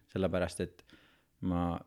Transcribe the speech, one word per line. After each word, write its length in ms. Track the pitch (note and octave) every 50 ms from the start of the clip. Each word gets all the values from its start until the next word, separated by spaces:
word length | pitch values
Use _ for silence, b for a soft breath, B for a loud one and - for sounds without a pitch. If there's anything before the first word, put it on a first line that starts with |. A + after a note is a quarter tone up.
| _
sellepärast 560 | _ - G2 F#2+ F2+ F2+ F2+ F2+ E2+ - -
et 220 | F2+ - - - - b b b b b b b b b b -
ma 360 | - F#2 F2+ F2 F2 F2 E2+ - -